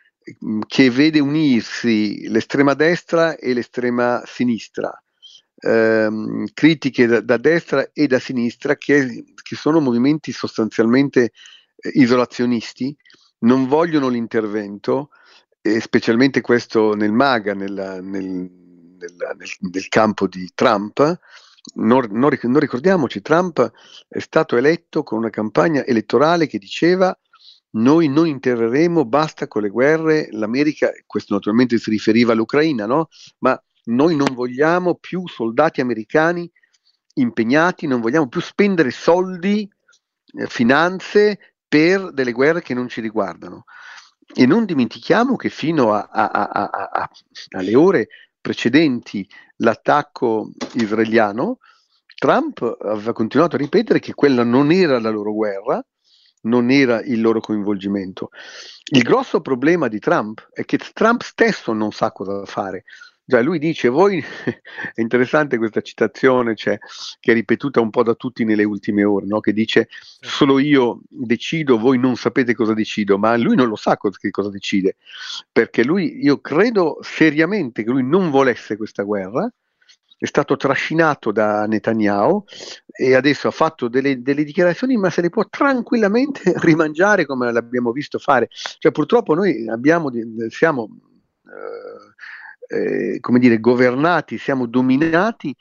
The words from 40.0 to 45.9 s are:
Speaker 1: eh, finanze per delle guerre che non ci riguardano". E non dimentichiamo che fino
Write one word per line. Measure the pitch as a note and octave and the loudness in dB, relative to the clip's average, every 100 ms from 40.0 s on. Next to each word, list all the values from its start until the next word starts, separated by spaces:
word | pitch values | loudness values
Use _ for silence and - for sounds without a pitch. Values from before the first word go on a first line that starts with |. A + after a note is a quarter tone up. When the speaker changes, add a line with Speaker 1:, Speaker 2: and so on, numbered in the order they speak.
| _ _ _ - | _ _ _ -10
Speaker 1:
eh, | A2 | -6
finanze | - A#2+ C#3 E3+ - - G#3 G#3 G3 _ _ - | 0 2 2 2 -2 0 2 2 0 _ _ 0
per | D3 E3 G3 F#3 | 2 4 2 -2
delle | C#3+ B2 | -4 -2
guerre | A#2+ C#3+ E3+ | 2 2 0
che | - | -4
non | B2+ B2 | -6 -6
ci | - | -8
riguardano". | A2 G#2+ F#2+ F2+ - F#2+ - - - - - _ _ | -6 -4 -6 -8 -16 -18 -20 -20 -20 -20 -20 _ _
E | - B2+ | 2 4
non | G#3+ | 4
dimentichiamo | G#3 D3 A2+ A#2+ - F#3+ B3 A#3+ | 2 0 -2 -4 -2 0 0 -2
che | G#2 | -6
fino | - D3 D#3+ A2+ | -6 -2 0 2